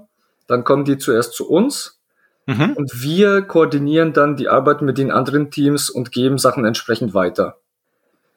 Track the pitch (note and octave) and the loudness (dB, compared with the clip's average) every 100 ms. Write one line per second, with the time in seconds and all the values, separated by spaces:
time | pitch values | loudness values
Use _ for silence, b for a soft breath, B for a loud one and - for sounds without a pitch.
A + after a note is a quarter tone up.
0 | _ _ _ _ - B2 A#2+ C#3 C#3 C#3 | _ _ _ _ -4 -2 2 2 2 -2
1 | - A2+ A#2+ - - D#3+ C4 - - _ | 0 0 0 -6 0 2 2 -2 -12 _
2 | _ _ _ _ - A2+ F#3 C#4+ C3+ B2 | _ _ _ _ -6 0 0 -2 -6 -6
3 | C3+ F3 G3+ G3 G3 E3 D3+ C#3+ C#3+ D#3 | -4 2 4 2 2 2 2 0 0 2
4 | E3 D3 D3 C3+ - B2 C3+ D3 C#3+ B2+ | 2 2 2 0 0 2 2 0 0 0
5 | C3+ A2 B2+ C#3+ C#3+ - C#3+ C#3+ - - | 0 0 0 -2 -2 0 0 0 -2 -6
6 | A#2+ B2 C3 C3+ B2+ C3+ A2 G#2+ - A2+ | -6 -2 0 2 0 2 -2 -2 -4 -2
7 | A#2+ F#2+ F2+ - E2+ - _ _ _ _ | -2 0 0 0 -4 -6 _ _ _ _
8 | _ _ _ | _ _ _